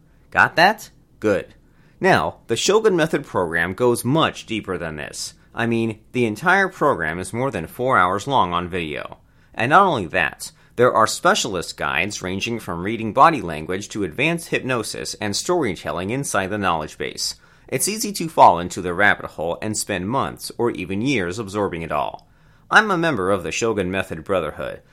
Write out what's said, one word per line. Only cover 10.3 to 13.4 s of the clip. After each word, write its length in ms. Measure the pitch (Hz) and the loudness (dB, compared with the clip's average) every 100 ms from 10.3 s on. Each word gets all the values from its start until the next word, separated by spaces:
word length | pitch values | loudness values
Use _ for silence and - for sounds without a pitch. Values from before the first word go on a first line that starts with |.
| - - - _ - | -4 -14 -16 _ 2
there 180 | 123 | 4
are 120 | - 107 | 4 2
specialist 720 | - 175 208 131 92 78 - | 2 2 2 0 -4 -6 -6
guides 460 | 76 69 98 - | -2 0 -2 -4
ranging 360 | 90 95 113 117 | -6 -4 -4 -6
from 240 | - 85 | -6 -6
reading 300 | 92 113 110 | -6 -4 -2
body 280 | 107 156 147 | 4 4 4